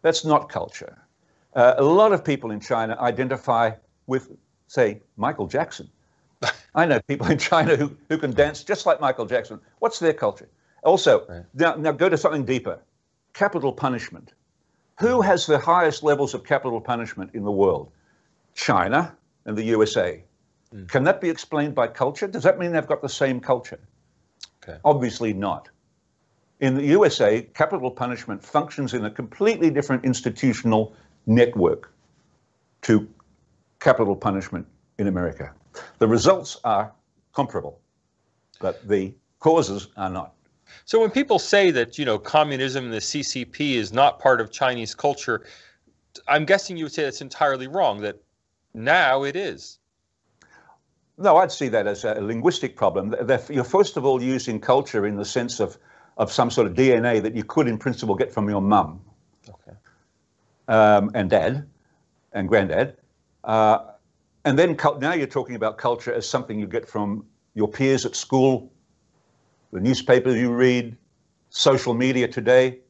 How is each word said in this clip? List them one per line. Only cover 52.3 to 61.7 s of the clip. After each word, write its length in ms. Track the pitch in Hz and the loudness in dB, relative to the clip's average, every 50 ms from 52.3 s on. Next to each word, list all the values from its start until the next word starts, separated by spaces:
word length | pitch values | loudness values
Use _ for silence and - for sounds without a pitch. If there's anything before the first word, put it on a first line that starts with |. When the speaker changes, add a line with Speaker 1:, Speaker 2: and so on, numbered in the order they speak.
| 113 117 120 180 175 - - 123 - | -6 0 0 0 0 0 -6 -8 -4
Speaker 1:
problem. 360 | - 104 95 87 95 95 104 | 0 0 2 2 0 -4 -2
Th-, 140 | 113 - 123 | -4 -4 0
that 240 | 117 131 127 - - | 0 0 0 -2 -4
you're 140 | 147 135 120 | -4 -4 -2
first 340 | - - 196 202 190 - | 0 2 2 2 2 0
of 80 | 156 127 | -2 0
all 160 | 139 131 127 | 0 0 0
using 380 | 120 131 131 127 - 131 110 107 | 0 -2 -2 -2 -4 -6 -8 -6
culture 460 | - - 127 131 - - - 107 98 | 0 2 2 2 2 -2 -4 -2 -2
in 80 | 107 104 | -2 -4
the 100 | 101 101 | -4 -6
sense 340 | 101 - 131 120 123 - - | -4 -4 -4 -4 -4 -4 -4
of, 180 | 107 92 - - _ _ _ _ _ _ _ | -4 -4 -4 -16 _ _ _ _ _ _ _
of 140 | - 110 - | -4 -4 -2
some 200 | - - - - | 0 0 0 0
sort 160 | - - 117 | 2 0 0
of 80 | 98 87 | 0 2
D 180 | 123 131 131 123 | 2 4 4 4
N 120 | 113 117 | 4 2
A 140 | 123 117 107 | 2 0 0
that 120 | 101 110 117 | 0 -2 -6
you 120 | 117 101 | -6 -8
could 220 | - - 160 147 | -2 0 0 0
in 100 | 123 113 | 0 -2
principle 380 | 110 - 135 123 - - 107 98 | -4 -4 -6 -6 -4 -2 -2 0
get 160 | 95 127 - | 0 -2 -4
from 180 | - 113 104 104 | -2 -4 -2 -2
your 120 | 104 98 | -2 0
mum. 380 | 95 101 104 101 85 78 78 95 - - _ _ _ _ _ _ _ - | 2 4 4 4 2 0 -6 -18 -20 -20 _ _ _ _ _ _ _ -20
Speaker 2:
Okay. 280 | 95 _ _ - - 101 _ _ _ _ _ _ _ _ _ _ _ _ _ _ _ _ _ | -20 _ _ -20 -20 -20 _ _ _ _ _ _ _ _ _ _ _ _ _ _ _ _ _
Speaker 1:
Um, 440 | - 113 110 110 107 107 101 101 104 - | 2 4 6 8 8 8 6 4 2 -2
and 160 | 117 98 90 | -2 0 2
dad 360 | - 98 78 98 131 143 147 - | 2 2 2 2 -2 -4 -8 -12